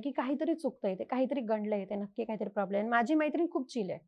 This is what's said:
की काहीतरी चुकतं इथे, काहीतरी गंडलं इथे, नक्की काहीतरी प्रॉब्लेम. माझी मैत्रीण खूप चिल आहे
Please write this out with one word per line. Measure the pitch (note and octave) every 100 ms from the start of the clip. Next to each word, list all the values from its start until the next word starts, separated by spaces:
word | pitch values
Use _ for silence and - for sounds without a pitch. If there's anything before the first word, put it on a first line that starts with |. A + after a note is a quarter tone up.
की | C4
काहीतरी | B3+ C4 C#4+ D#4
चुकतं | E4 B3+ - G3+
इथे, | F#3
काहीतरी | - B3+ C4 C#4
गंडलं | A3 A3 G#3 G#3
इथे, | F#3+
नक्की | G#3 G3+ -
काहीतरी | A3+ A3 G3+
प्रॉब्लेम. | G#3 F#3+ G3+ A3
माझी | A#3 A#3
मैत्रीण | D#4 D4+ E4 E4+
खूप | F4 B3+
चिल | B3 F#3
आहे | -